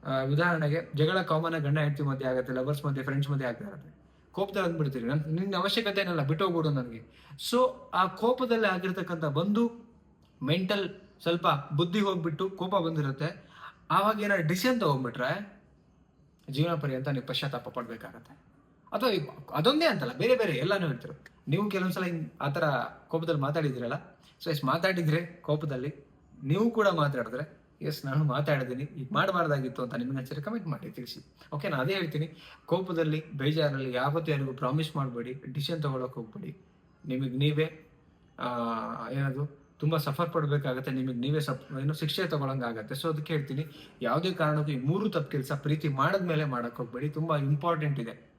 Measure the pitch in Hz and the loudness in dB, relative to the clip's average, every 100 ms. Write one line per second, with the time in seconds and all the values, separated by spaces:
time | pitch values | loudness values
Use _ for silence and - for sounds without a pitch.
0 | - 135 135 147 175 165 151 156 170 143 | -2 -2 2 4 4 4 2 0 -2 2
1 | 156 185 180 160 165 165 143 151 147 143 | 4 4 2 2 2 0 2 2 2 0
2 | 143 131 131 127 127 127 131 147 147 135 | 0 0 0 0 0 -2 0 -2 -2 -2
3 | 135 139 143 143 127 117 104 98 - - | -2 0 0 0 -2 -4 -8 -12 -16 -20
4 | - _ - - 196 202 180 165 147 127 | -20 _ -12 -4 -2 0 0 0 -2 0
5 | 117 147 151 160 196 185 190 220 220 196 | 0 0 0 -2 0 0 0 0 0 0
6 | 190 170 139 156 196 170 156 139 123 113 | 0 0 0 2 2 2 2 0 -4 -10
7 | - - - 143 - 240 254 - - 180 | -16 -20 -20 -10 0 4 4 2 -4 2
8 | 185 185 220 254 254 226 214 185 185 180 | 2 2 2 2 2 2 2 2 -2 -4
9 | 170 170 156 139 185 208 233 233 - - | -4 -2 0 0 2 2 2 0 -20 -20
10 | - _ _ _ 131 170 185 202 190 - | -20 _ _ _ 0 0 2 0 -2 -6
11 | - - - 170 170 147 - 147 175 202 | -20 -6 -2 2 2 0 0 0 2 4
12 | 196 190 165 151 190 190 190 202 165 160 | 2 2 -2 -2 -4 -2 0 2 2 2
13 | 143 135 160 - - - - - - 170 | 0 0 -4 -4 -18 -18 -20 -20 2 6
14 | 208 214 202 196 156 180 254 247 180 139 | 6 4 2 2 4 2 4 4 4 2
15 | 127 123 127 180 208 - - - _ _ | 0 -2 -2 -2 -6 -16 -20 -20 _ _
16 | _ _ _ _ - 139 165 165 143 131 | _ _ _ _ -8 0 2 2 -2 -2
17 | 139 135 120 127 139 123 123 127 117 113 | -2 -2 -2 -4 -4 -6 -8 -10 -10 -10
18 | - 117 - - _ _ _ _ - 202 | -14 -16 -20 -20 _ _ _ _ -8 0
19 | 247 190 147 - - - 165 302 330 196 | 2 2 -2 -12 -6 2 4 4 4 2
20 | 123 127 233 254 208 151 151 196 170 - | -2 0 4 4 4 0 0 0 0 -4
21 | - - - _ - 156 208 190 180 185 | -8 -16 -20 _ -2 0 2 0 0 0
22 | 185 170 156 - 143 143 160 135 120 - | -2 -2 -6 -6 -4 0 2 2 -2 -10
23 | - 165 165 156 139 156 151 123 120 143 | -6 -4 0 0 2 0 0 -2 -4 -6
24 | - - - _ - 147 131 156 185 180 | -8 -20 -20 _ -4 -2 0 2 2 2
25 | 160 156 175 - - 151 156 131 139 - | 2 2 0 -10 -2 -2 0 -4 -6 -8
26 | - - - - 135 170 233 226 202 170 | -18 -20 -20 -12 0 4 4 4 2 4
27 | 143 127 113 127 151 - _ _ 151 151 | 2 2 -4 -4 -8 -12 _ _ -6 -4
28 | 139 135 151 139 151 143 123 127 147 165 | 0 2 2 2 2 2 0 -4 -6 -8
29 | 120 - 190 180 165 143 127 120 123 120 | -4 0 2 2 2 2 0 -4 -4 -4
30 | 123 135 131 147 151 233 165 147 - 113 | -4 -4 -4 -6 -4 -6 -4 -6 -8 -12
31 | 123 - - _ - 147 196 143 135 196 | -12 -14 -16 _ -10 -6 -2 0 0 0
32 | 170 147 160 - - - - 175 185 165 | 0 -2 -4 -6 -20 -20 -2 0 0 0
33 | 156 156 156 143 135 156 147 139 131 123 | 2 0 -2 -2 0 2 2 0 -2 0
34 | 135 156 156 143 135 131 127 147 156 147 | 2 0 0 0 0 -2 0 0 0 -2
35 | 131 120 120 131 - 135 143 165 147 131 | -4 -4 -6 -8 -8 -6 -4 -2 -2 -2
36 | 127 123 110 104 82 76 - _ _ _ | -4 -8 -10 -10 -12 -14 -20 _ _ _
37 | - 127 135 131 147 151 160 - - - | -6 -2 -2 2 2 4 0 -2 -20 -20
38 | _ _ - - 123 120 117 113 113 117 | _ _ -20 -8 -4 -2 -2 -2 -4 -8
39 | 113 135 139 131 147 - - _ 151 160 | -4 -2 0 0 -4 -6 -20 _ 2 2
40 | 151 143 170 170 147 143 139 127 135 131 | 0 -2 0 2 2 2 2 -2 -2 -2
41 | 131 123 131 151 143 127 - 135 139 151 | -2 -2 0 0 0 -4 -6 -4 -2 0
42 | 156 - 175 156 135 135 117 110 107 127 | -2 0 0 0 0 -2 -2 -4 -6 -4
43 | 165 151 147 156 139 135 156 - - - | -2 -2 -2 -2 -2 -4 -6 -10 -20 -6
44 | 120 135 180 175 156 151 147 139 131 185 | 0 2 0 0 2 2 0 0 2 2
45 | 214 170 143 147 123 143 151 151 156 135 | 2 0 -2 -4 -2 -4 0 0 0 2
46 | 147 196 180 156 151 123 120 - 120 123 | 2 2 2 0 0 -2 -4 -6 -8 -4
47 | 147 151 160 151 139 143 170 170 151 139 | -4 -2 0 2 2 2 2 2 0 -2
48 | 113 - - | -4 -10 -18